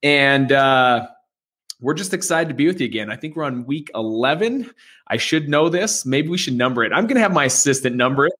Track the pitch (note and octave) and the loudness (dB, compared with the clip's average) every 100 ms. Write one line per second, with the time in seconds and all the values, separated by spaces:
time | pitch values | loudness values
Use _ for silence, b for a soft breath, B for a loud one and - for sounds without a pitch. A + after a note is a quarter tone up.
0 | C#3+ C#3+ C#3 C#3 C3+ C#3 C3+ C3 B2+ A#2+ | 2 2 4 2 4 4 4 4 4 2
1 | A#2 - _ _ _ _ _ - A#2+ D#3 | -2 -16 _ _ _ _ _ -10 -4 -4
2 | F#3+ F3+ - E3 E3 B2+ D3+ F3+ B2 A2 | -4 -6 -2 -2 -2 0 0 0 -4 -4
3 | G#2 A2 D#3 D#3 D3 B2+ A#2+ D3 D3 - | -8 -10 -10 -8 -6 -6 -6 -6 -6 -6
4 | A2 A2 B2+ D#3 A3 C4+ A#3 B B B | -4 -2 -2 0 -2 -4 -8 B B B
5 | _ A2+ - D#3 D3 D3 D#3+ F3 G#3 - | _ -4 -2 -2 0 0 2 0 -2 -4
6 | C3 C3+ D#3+ F3+ E3+ B2+ B2 A#2+ A2 D3+ | -2 -2 -2 -4 -4 0 0 2 0 0
7 | A3 B3+ G#3+ F3 C#3 - C#3+ C3+ C3 B2 | 0 2 2 2 2 4 4 2 0 0
8 | B2 C3+ D3 - | 0 2 0 0